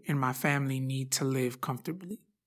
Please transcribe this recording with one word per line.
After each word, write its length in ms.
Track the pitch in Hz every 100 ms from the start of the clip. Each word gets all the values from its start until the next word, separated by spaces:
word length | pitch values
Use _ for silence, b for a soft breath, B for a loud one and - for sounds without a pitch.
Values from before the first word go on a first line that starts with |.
| -
and 120 | 143
my 140 | 127
family 460 | 127 151 143 135 131
need 320 | 131 135 131
to 120 | -
live 360 | 135 131 123 123
comfortably? 580 | - 123 - 180 180 214 _ _